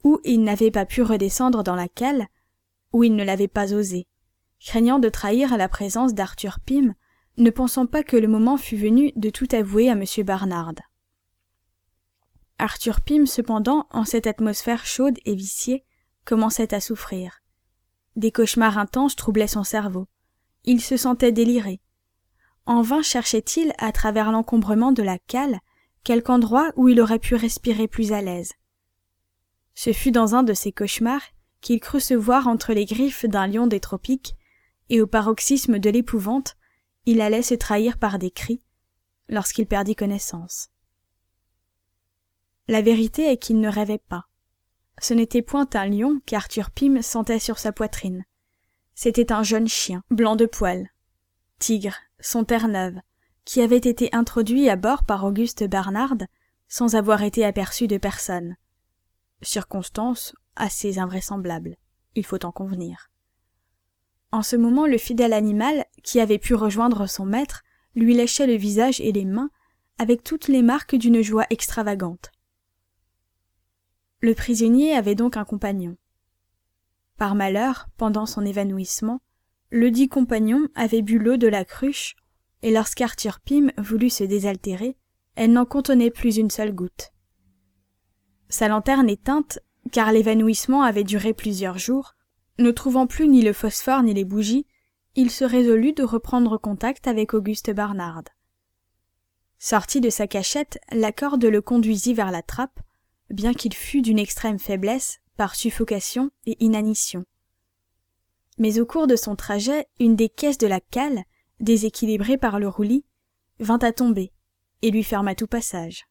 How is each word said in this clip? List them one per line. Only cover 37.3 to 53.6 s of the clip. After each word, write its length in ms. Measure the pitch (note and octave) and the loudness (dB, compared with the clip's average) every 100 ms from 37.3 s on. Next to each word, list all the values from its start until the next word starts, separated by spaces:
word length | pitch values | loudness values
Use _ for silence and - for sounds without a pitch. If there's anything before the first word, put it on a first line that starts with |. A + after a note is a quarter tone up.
| A3 | 0
se 120 | B3+ | 0
trahir 440 | A#3+ - G#3 A3+ A#3 | -2 0 0 0 0
par 200 | F3+ F#3+ | -4 -2
des 120 | F#3 | -6
cris, 320 | - - A#3+ _ _ _ _ _ _ - | -8 -8 -8 _ _ _ _ _ _ -6
lorsqu'il 380 | G#3+ F#3+ - G#3 | -6 -4 -4 -2
perdit 300 | G3+ G3 G#3+ | 0 -2 -2
connaissance. 720 | G3+ G3+ - E3+ F3 - - _ _ _ _ _ _ _ _ _ _ _ _ _ _ _ _ _ _ _ - | -4 -4 -8 -12 -12 -14 -14 _ _ _ _ _ _ _ _ _ _ _ _ _ _ _ _ _ _ _ -2
La 140 | A3 | 2
vérité 480 | G#3+ A3+ A3 - D#4 | 4 4 2 2 2
est 80 | A#3+ | 2
qu'il 220 | - A3 | 2 0
ne 80 | G#3+ | 2
rêvait 300 | G#3 G#3 G#3+ | -2 -4 -4
pas. 280 | _ F3+ - _ _ _ _ _ _ - | _ -12 -12 _ _ _ _ _ _ -12
Ce 140 | - | 0
n'était 280 | A#3 A3+ A#3+ | 0 2 0
point 260 | A#3 C#4+ C#4 | 0 -2 0
un 120 | A3 G3 | -2 -2
lion 340 | G3+ B3+ D4 - | 0 0 -2 -2
qu'Arthur 440 | G#3 - - G3 | -6 -4 -6 -6
Pym 320 | - C#4 C4 | 0 2 2
sentait 360 | A#3 A3+ A3 A3 | 0 -4 -2 -2
sur 200 | - F3+ | -2 -4
sa 140 | G#3+ | -6
poitrine. 520 | - G#3+ - F#3+ F#3 - _ _ _ _ _ _ | -4 -6 -6 -8 -8 -12 _ _ _ _ _ _
C'était 380 | - A#3+ A#3 A#3 | -2 0 2 2
un 100 | A3 | 0
jeune 260 | G#3 A3 A3+ | 0 0 0
chien, 340 | - - F#3 - | -2 -4 -8 -4
blanc 260 | A3+ A3 A3 | 2 2 4
de 100 | A3+ | 2
poil. 440 | - G3 F#3 F#3+ _ _ _ _ _ _ _ | 2 -2 -2 -8 _ _ _ _ _ _ _
Tigre, 380 | - A3 G3 - _ _ | -2 -2 -2 -10 _ _
son 240 | - A#3+ | -6 -4
Terre-Neuve, 560 | A3+ A#3 A3 G3 F#3 F#3 _ _ _ _ | 0 0 0 -2 -6 -8 _ _ _ _
qui 160 | - B3+ | -4 2